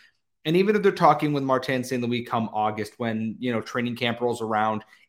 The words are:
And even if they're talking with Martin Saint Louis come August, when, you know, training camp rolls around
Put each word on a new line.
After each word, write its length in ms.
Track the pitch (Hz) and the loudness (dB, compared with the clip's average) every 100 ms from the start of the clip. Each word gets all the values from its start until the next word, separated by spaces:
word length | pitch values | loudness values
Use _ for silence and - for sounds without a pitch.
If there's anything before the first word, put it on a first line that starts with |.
| - _ _ _ | -20 _ _ _
And 120 | 156 175 | 2 4
even 180 | 196 | 4
if 80 | 208 | 4
they're 80 | 196 | 4
talking 400 | 190 165 151 151 | 4 2 4 2
with 120 | 143 | 0
Martin 400 | 135 131 135 131 | 0 0 0 -4
Saint 180 | 123 127 | -2 -4
Louis 220 | 120 120 | -2 -4
come 240 | 120 120 110 | -2 -2 -2
August, 420 | 107 107 104 101 - | -2 -2 -2 -8 -4
when, 400 | 117 110 113 - | -4 -2 -4 -4
you 140 | 123 | -2
know, 80 | 113 | -2
training 360 | - 127 120 117 | -4 -4 -4 -2
camp 240 | 120 117 | -2 0
rolls 200 | 120 113 | 0 0
around 440 | 110 107 110 107 - - | 0 2 2 0 -6 -20